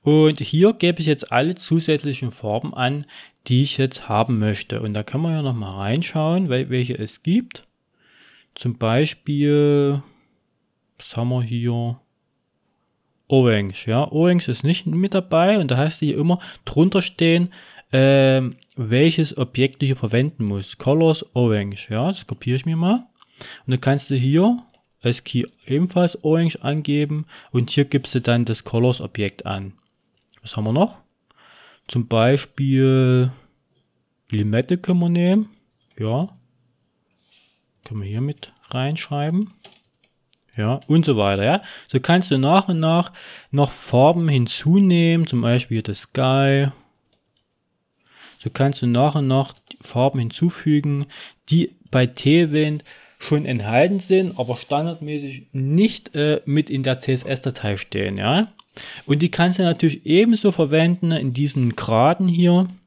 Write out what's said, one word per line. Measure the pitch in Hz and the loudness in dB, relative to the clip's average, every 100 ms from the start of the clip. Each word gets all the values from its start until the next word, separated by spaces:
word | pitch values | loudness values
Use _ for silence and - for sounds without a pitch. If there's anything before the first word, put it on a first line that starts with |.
Und | - 156 156 151 | 4 4 4 2
hier | 127 151 196 | -2 4 4
gebe | 233 175 170 | 4 -2 0
ich | 156 | -2
jetzt | 143 - | -2 0
alle | 120 151 175 | 0 0 -4
zusätzlichen | - 165 160 151 147 131 123 | -2 -2 0 -2 -2 -6 -8
Farben | - 107 107 - | -8 -6 -4 -6
an, | - 127 143 147 - - _ - | -4 -4 -4 -10 -20 -20 _ 0
die | 123 | 2
ich | 139 - | 2 -2
jetzt | 131 - - | -4 -6 -4
haben | 107 117 117 | -2 0 0
möchte. | 107 101 - 110 | 0 -4 -6 -8
Und | 110 | -6
da | 104 | -6
kann | 104 135 | -6 -4
man | 165 | -4
ja | 160 | -2
nochmal | 139 117 98 95 | -4 -6 -8 -8
reinschauen, | 98 135 165 160 156 175 180 | -4 -4 -4 -2 0 0 0
wel-, | 127 131 | -2 -2
welche | 127 123 123 | -4 -4 -6
es | 107 - | -10 -8
gibt. | - 208 247 - _ _ _ _ _ _ _ _ _ - | -2 -2 -2 -20 _ _ _ _ _ _ _ _ _ -8
Zum | 123 117 | -8 -4
Beispiel, | 113 120 151 - - 143 147 147 147 143 143 143 - _ _ _ _ _ _ _ _ _ | -2 0 0 -4 -6 -2 2 2 4 2 0 -2 -8 _ _ _ _ _ _ _ _ _
was | - - | -12 -6
haben | 120 | -4
wir | 127 | -2
hier? | 117 117 120 120 117 120 _ _ _ _ _ _ _ _ _ _ _ _ _ | -4 -4 -4 -4 -6 -8 _ _ _ _ _ _ _ _ _ _ _ _ _
Orange, | 135 123 107 98 95 - | 2 4 2 -2 -6 -2
ja. | 113 147 | -2 0
Orange | 151 170 180 - | 0 2 2 -2
ist | 120 | -4
nicht | 139 180 175 | -2 -2 -2
mit | 160 196 | -2 0
dabei | 196 185 165 180 208 | -2 0 2 2 2
und | 143 | 0
da | 127 | 0
hast | 156 - | -2 -2
du | 151 | -4
hier | - | 0
immer | 160 180 - - - | 0 0 -4 -18 -4
drunter | 147 180 190 | 2 2 2
stehen, | 180 - 165 170 175 - - - _ | -4 -2 2 2 0 -6 -20 -20 _
ähm, | 131 135 139 135 131 127 - - - | 2 4 4 4 2 0 -8 -18 -10
welches | 110 120 160 165 156 - | -2 2 2 2 -2 -4
Objekt | 127 - 135 - | -6 0 -2 0
du | 135 | -4
hier | 131 | -2
verwenden | 113 117 147 - 107 | -2 0 0 -2 -4
musst. | 101 98 - | -4 -8 -6
Colors | - 151 165 160 - 123 | 0 2 2 0 -4 0
Orange, | 120 104 101 101 - | 2 0 -2 -10 -6
ja, | 110 151 | -4 -4
das | 190 - | -6 -10
kopiere | - - 127 | -10 -4 -4
ich | 165 | -2
mir | 165 | -2
mal. | 170 240 - _ _ _ - - - | 0 0 -4 _ _ _ -20 -14 -4
Und | |
dann | 127 | -2
kannst | 135 139 - | 0 -2 -2
du | 135 | -2
hier | 127 156 208 240 _ _ _ _ | 2 4 4 0 _ _ _ _
als | 120 120 | -4 -4
Key | - 123 - _ - | -4 -4 -4 _ -4
ebenfalls | 139 180 180 175 - | -2 0 2 0 0
Orange | 151 160 170 - | 0 2 0 -2
angeben | 135 151 147 147 147 151 156 - - | -4 -4 -2 -2 -2 -4 -8 -16 -4
und | 123 123 | -2 0
hier | - 139 | 0 0
gibst | 139 - 127 | 0 -2 -4
du | |
dann | 113 120 120 | 0 0 0
das | 110 | -4
Colors | - 117 123 123 | -4 0 2 0
Objekt | - - 101 - - | -6 -6 -6 -6 -8
an. | 98 98 - _ _ _ _ _ _ | -8 -10 -16 _ _ _ _ _ _
Was | - - | -12 -6
haben | 107 | -2
wir | |
noch? | 131 220 - _ _ _ _ _ _ - _ - | 2 0 -2 _ _ _ _ _ _ -20 _ -6
Zum | 123 117 | -6 0
Beispiel | 113 120 139 - - 139 131 135 131 127 127 127 127 _ _ _ _ _ _ _ _ _ | 2 4 2 -2 -4 0 2 4 4 4 4 2 -2 _ _ _ _ _ _ _ _ _
Limette | 107 104 110 127 180 | -4 0 -2 0 -4
können | 180 180 | 0 0
wir | 170 | 0
nehmen, | 170 175 202 214 _ _ _ _ - | 2 2 2 0 _ _ _ _ -8
ja. | 110 123 185 - _ _ _ _ _ _ _ _ _ _ _ _ _ _ - | -4 -4 -4 -10 _ _ _ _ _ _ _ _ _ _ _ _ _ _ -14
Können | 107 | -10
wir | 98 | -8
hier | 110 | -6
mit | 139 147 - _ _ | -6 -8 -16 _ _
reinschreiben. | 123 135 160 - 143 147 180 208 _ - _ _ _ _ _ _ - _ - | -6 -4 -6 -6 -6 -2 -2 -4 _ -20 _ _ _ _ _ _ -20 _ -4
Ja, | 107 131 - | -4 -4 2
und | 160 156 | 2 4
so | 113 | 2
weiter, | 98 98 | 2 2
ja. | 107 190 - - - | 0 0 -4 -20 -6
So | 131 | -4
kannst | 127 175 180 | 2 0 2
du | 135 | 0
nach | 135 185 190 | 4 2 2
und | 170 | -2
nach | 160 170 170 - - - _ | 0 0 0 -10 -20 -20 _
noch | 139 143 | -2 -2
Farben | - - 123 139 175 165 | -2 0 4 4 4 2
hinzunehmen, | 135 117 - 151 185 190 175 165 165 160 | 0 0 -2 2 4 6 4 4 2 0
zum | 120 | 0
Beispiel | 117 123 - 113 | 2 0 0 -6
das | 107 113 | -4 -8
Sky. | - - 131 135 139 139 139 - _ _ _ _ _ _ _ _ _ _ _ _ _ _ - _ | -8 -2 0 2 2 2 0 -4 _ _ _ _ _ _ _ _ _ _ _ _ _ _ -20 _
So | 117 | -12
kannst | - 139 143 | 0 0 0
du | 123 | 0
nach | 120 147 147 | 2 2 2
und | 135 | 0
nach | 131 - - _ - | 0 0 -10 _ -20
Farben | - 123 135 135 | -8 -2 0 0
hinzufügen, | 117 - 170 - 156 147 147 143 139 - - _ - | -6 -2 -2 -2 0 0 0 -4 -6 -14 -20 _ -2
die | 165 - _ _ | 0 0 _ _
bei | 131 127 | 0 0
Tailwind | - 135 160 165 151 151 151 - - _ _ | 0 2 4 2 0 0 -4 -10 -20 _ _
schon | - 147 131 | -2 -2 -2
enthalten | 123 104 117 170 196 | -4 0 2 2 0
sind, | - 190 185 - | 0 0 0 -4
aber | 120 120 | -6 -6
standardmäßig | - 143 165 165 147 151 143 135 - | -4 -2 -2 -6 -8 -8 -8 -14 -10
nicht, | 135 135 160 220 - - 147 | -6 0 2 2 0 -10 -2
äh, | 147 151 - | 0 -2 -2
mit | 143 147 | -4 -2
in | 139 | -4
der | 135 127 | -4 -4
C-S-S-Datei | - 127 - 131 131 127 113 98 | -2 -4 -4 -6 -6 -6 -6 -6
stehen, | - 101 98 98 | -6 -6 -4 -4
ja. | 104 160 220 - _ - - - - | 0 0 -2 -8 _ -20 -20 -18 -2
Und | 147 | 0
die | 175 | 0
kannst | - 175 180 | 2 0 2
du | |
natürlich | 180 - 165 - - | 0 2 0 0 2
ebenso | 170 233 220 208 | 4 4 4 2
verwenden | 175 151 156 170 175 170 | 2 0 2 2 0 0
in | 160 135 | -2 -2
diesen | 123 147 139 120 113 | -2 -2 0 -2 -2
Graden | - 113 139 175 185 | -2 2 2 2 0
hier | 170 175 175 185 - | 4 4 4 2 -6